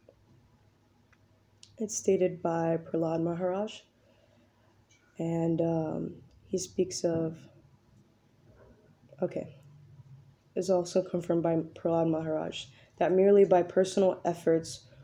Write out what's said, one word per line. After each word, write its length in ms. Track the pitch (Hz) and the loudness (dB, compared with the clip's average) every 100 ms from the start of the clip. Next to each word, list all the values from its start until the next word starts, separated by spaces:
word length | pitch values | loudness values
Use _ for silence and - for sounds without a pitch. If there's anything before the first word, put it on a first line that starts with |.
| _ _ _ _ _ _ _ _ _ _ _ _ _ _ _ _ - - | _ _ _ _ _ _ _ _ _ _ _ _ _ _ _ _ -20 -10
it's 180 | 214 - | -8 -6
stated 460 | - 190 185 170 | 0 2 2 -2
by 360 | 175 165 165 165 | -4 -2 0 -2
Prahlad 440 | 165 165 165 165 | -2 -4 -2 -2
Maharaj. 600 | 165 170 180 190 214 - - _ _ _ _ _ _ _ _ _ _ _ _ - | -2 -2 -4 -4 -6 -10 -20 _ _ _ _ _ _ _ _ _ _ _ _ -8
And, 420 | 165 165 165 160 | -4 -2 0 0
um, 540 | 165 165 156 - - - - _ - | 0 -2 -4 -6 -8 -12 -20 _ -8
he 140 | 180 | -8
speaks 440 | - - 185 - | -6 -4 -4 -2
of, 320 | 175 165 165 165 - - - _ _ _ _ _ _ _ _ - - - _ _ - - | -2 -2 -4 -6 -18 -20 -20 _ _ _ _ _ _ _ _ -20 -20 -20 _ _ -18 -6
okay, 360 | 180 - - - - - - - - - - _ _ - | -4 -4 -10 -14 -20 -20 -20 -20 -20 -20 -20 _ _ -6
is 140 | 180 | 0
also 320 | 180 175 185 | 0 0 -2
confirmed 400 | 185 175 - 170 | -2 -4 0 0
by 140 | 165 165 | 2 0
Prahlad 520 | 160 - 170 165 165 | -2 -4 0 2 2
Maharaj, 580 | 160 160 156 - - - - - - | 0 -2 -4 -6 -10 -14 -20 -14 -2
that 120 | 165 | 2
merely 320 | 185 196 202 | 4 6 8
by 200 | 190 180 | 8 6
personal 580 | 175 - 185 - 190 - | 4 2 2 4 2 2
efforts 600 | 175 165 - 165 165 - - - | -2 -2 2 2 0 -14 -18 -20